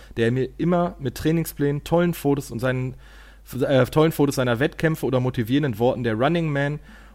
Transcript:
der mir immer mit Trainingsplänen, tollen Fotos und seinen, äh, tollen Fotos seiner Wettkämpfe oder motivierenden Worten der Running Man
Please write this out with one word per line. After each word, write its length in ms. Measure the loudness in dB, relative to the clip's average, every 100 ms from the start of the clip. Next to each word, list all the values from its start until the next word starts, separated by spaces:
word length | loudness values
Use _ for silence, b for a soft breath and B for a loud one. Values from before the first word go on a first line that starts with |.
| B -2
der 120 | 0
mir 200 | 0 -2 -2
immer 380 | 0 2 0 -4
mit 160 | -8
Trainingsplänen, 680 | -2 0 0 -2 -2 -2 -2
tollen 280 | 0 2 2
Fotos 380 | 0 0 0 -2
und 80 | -4
seinen, 360 | -2 -2 -4 -10 B B B B -10 -4
äh, 280 | 2 4 4
tollen 260 | 4 2
Fotos 220 | 4 0
seiner 260 | 2 0 0
Wettkämpfe 460 | -2 0 -2 0 0
oder 120 | 0
motivierenden 600 | 0 -2 0 0 0 0
Worten 260 | 0 2
der 120 | 0 0
Running 360 | 2 0 0
Man 260 | -2 -2 -4 B B B